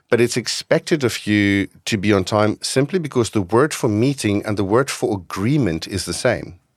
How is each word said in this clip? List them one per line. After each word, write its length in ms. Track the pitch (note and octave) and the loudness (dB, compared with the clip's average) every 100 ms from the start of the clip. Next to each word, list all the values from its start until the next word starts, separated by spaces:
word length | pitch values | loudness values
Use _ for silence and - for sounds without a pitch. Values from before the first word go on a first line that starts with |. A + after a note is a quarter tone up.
| - | -2
But 100 | A#2 | 2
it's 160 | A#2 B2+ | 2 0
expected 680 | G#2+ - - D#3+ - D#3+ | -4 -4 0 0 0 0
of 220 | A#2+ - G#2 | 0 -2 0
you 420 | G#2 G2+ G2 F#2 _ - | 2 4 2 -2 _ -4
to 120 | A2 | 0
be 140 | G2+ | 2
on 140 | G2+ F2+ | 2 2
time 320 | G#2 G#2+ - | 2 2 0
simply 380 | - C3 C#3 F#3+ | -2 0 0 -2
because 300 | C#3+ B2 A2 | -2 -2 0
the 120 | A2 | -2
word 320 | F2+ A2+ D3+ | 2 2 2
for 140 | - B2 | 0 0
meeting 560 | G#2 C3 C3+ G#2+ G2+ G#2+ | 2 0 0 0 0 -2
and 120 | G#2 | -4
the 60 | |
word 260 | F#2+ A#2 C#3 | 0 2 0
for 260 | - G#2+ G2+ | -2 -2 -2
agreement 720 | F2 F#2+ G#2+ D3+ G2+ E2 - | -6 -4 0 2 0 -2 -6
is 180 | G2 - | -6 -6
the 80 | |
same. 460 | E2+ B2+ F2 - F#2 _ | -2 0 0 -4 -16 _